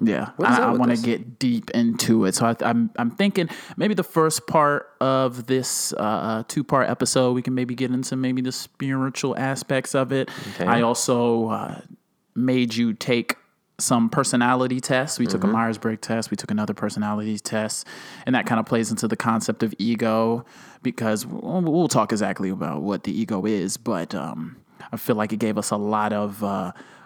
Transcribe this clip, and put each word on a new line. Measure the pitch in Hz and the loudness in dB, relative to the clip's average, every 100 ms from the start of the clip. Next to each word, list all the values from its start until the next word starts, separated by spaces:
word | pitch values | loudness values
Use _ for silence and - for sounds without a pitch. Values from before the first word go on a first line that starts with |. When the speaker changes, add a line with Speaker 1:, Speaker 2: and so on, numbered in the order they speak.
Speaker 1:
Yeah, | 113 80 - - | 2 2 -2 0
Speaker 2:
What | 156 | 4
is | 123 | 4
Speaker 1:
I, | |
Speaker 2:
up | - | 4
Speaker 1:
I | |
Speaker 2:
with | 120 | 4
Speaker 1:
wanna | 123 | 4
Speaker 2:
this? | 117 | 2
Speaker 1:
get | 117 113 123 123 | 0 -2 -4 -4
deep | 131 117 - | 0 0 0
into | 113 117 113 - 110 98 | 0 2 2 2 4 4
it. | - | 2
So | 117 | 2
I, | 113 | 2
I'm, | - 117 113 - | 0 2 0 0
I'm | 120 | -2
thinking | - 202 196 170 - - - | 2 2 2 -2 -4 -12 -2
maybe | 214 | 0
the | 208 | 0
first | 170 165 160 156 - | 0 2 2 2 2
part | 160 147 143 - - | 4 4 2 -2 -2
of | 131 135 131 123 117 | 2 4 2 -2 0
this, | 131 127 - - | 0 0 -2 -4
uh, | - | -2
uh, | 107 107 95 110 110 | 0 0 -2 -4 -4
two-part | - 131 139 123 | -4 0 2 2
episode, | 120 123 135 127 | 0 0 2 2
we | 127 | 2
can | 123 127 | -2 -2
maybe | 123 123 | -4 -2
get | 127 | -2
into | 127 131 131 | -2 -2 -2
maybe | 131 127 | -2 0
the | 127 | -2
spiritual | 127 - - 139 135 131 127 139 120 | -4 -10 -6 -2 0 -2 -2 -2 0
aspects | 135 135 - 135 131 139 | -2 -2 -2 -2 0 0
of | 127 | 2
it. | 135 135 - 104 101 | 0 -2 -6 -10 -4
Speaker 2:
Okay. | 90 | 2
Speaker 1:
I | 117 | 4
also, | 117 120 - 120 120 117 110 | 2 2 2 2 4 2 0
uh, | 107 104 - - - _ _ _ - | -2 -6 -12 -16 -20 _ _ _ -2
made | 127 127 120 113 | 2 2 2 2
you | 120 | 0
take | 107 - 120 110 - _ _ _ - | 0 0 0 0 -6 _ _ _ -6
some | - 123 113 | 2 4 4
personality | 147 131 127 120 127 127 127 | 2 2 2 4 4 2 -2
tests. | - 131 143 - | 0 0 0 0
We | 117 | 0
took | 95 | 2
a | 95 | 2
Speaker 2:
Mm-hmm. | 110 | 2
Speaker 1:
Myers-Briggs | 113 104 117 110 | 0 0 -2 -4
test. | - 113 110 | -2 -4 -2
We | 104 | -6
took | - | -2
another | 104 104 | -2 -2
personality | 202 104 214 208 107 151 208 | -2 -4 -2 -2 -2 -4 -6
test. | - 110 107 - - - - - - | -4 -4 -2 -6 -10 -16 -18 -10 -2
And | |
that | 127 113 | 0 2
kinda | 113 | 0
plays | 110 120 113 | 2 0 0
into | 110 110 | -2 -2
the | 107 | 0
concept | 117 113 - 110 | 0 0 0 0
of | 110 - | -2 0
ego | 110 113 113 110 113 117 - - - - | -2 0 2 2 2 0 -4 -18 -20 -8
because | 127 - 113 107 - | -6 -2 -2 -2 -4
we'll, | - - 175 | -8 -4 0
we'll | 165 156 156 | 2 2 4
talk | 127 107 | 4 2
exactly | 107 101 95 98 | 2 0 -2 -2
about | 95 80 71 | -2 -4 -4
what | 101 98 | -2 -4
the | - | -2
ego | 90 110 98 101 | -4 -2 -2 0
is. | 107 92 - | 0 -2 -4
But, | - 95 87 98 | -4 -4 -4 -6
um, | 76 - 80 - _ - - | -8 -8 -12 -14 _ -20 -12
I | 117 | -6
feel | - 110 | 0 0
like | 107 | 0
it | 107 | 0
gave | 113 107 | 0 0
us | 101 | -2
a | 104 | -2
lot | 104 107 107 | 0 0 0
of, | 104 104 101 | 0 -4 -4
uh, | 101 98 92 - - - | -4 -4 -6 -10 -18 -20